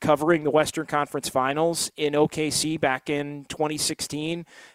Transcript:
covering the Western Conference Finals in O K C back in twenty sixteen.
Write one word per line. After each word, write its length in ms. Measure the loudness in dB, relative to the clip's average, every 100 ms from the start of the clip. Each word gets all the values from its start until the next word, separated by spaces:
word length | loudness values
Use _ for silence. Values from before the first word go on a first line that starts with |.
covering 420 | 2 4 4 2
the 80 | 4
Western 360 | 4 2 -2 -2
Conference 420 | -2 -2 -4 -2
Finals 640 | 0 0 2 0 0 -4 -2
in 200 | 0 4
O 100 | 2
K 240 | 2 -2
C 260 | -2 -2 0
back 320 | 0 0 -2
in 360 | -4 -4 -10 -10
twenty 300 | -4 -4 -2
sixteen. 680 | -4 -4 -6 -6 -4 -6 -10 -20 -20